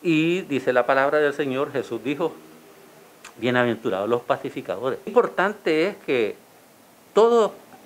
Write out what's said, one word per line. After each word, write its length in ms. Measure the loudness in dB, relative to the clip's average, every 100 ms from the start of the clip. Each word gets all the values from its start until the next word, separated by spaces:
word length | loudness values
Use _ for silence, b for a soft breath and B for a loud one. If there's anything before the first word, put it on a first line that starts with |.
Y 400 | 2 2 2 0
dice 320 | -2 -4 0
la 120 | 2 2
palabra 340 | 2 2 2
del 140 | 0
Señor, 380 | 0 -2 -2 -2
Jesús 320 | -4 -4 -6
dijo, 300 | -4 -2 -4 -6 -20 -20 -20 -20 -20 -20 -20 -20 -20 -6
"Bienaventurados 680 | -2 2 2 0 -2 -2 0
los 120 | -2
pacificadores". 760 | -2 -4 -4 -10 -8 -6 -4 -6 0
Lo 40 |
importante 760 | 0 0 0 -2 -2 -2 0 0
es 80 | -4 -4
que 300 | -2 -2 -4 -18 -20 -20 -20 -20 -20 -2
todos 380 | 4 6 6 2 -2 -20 -20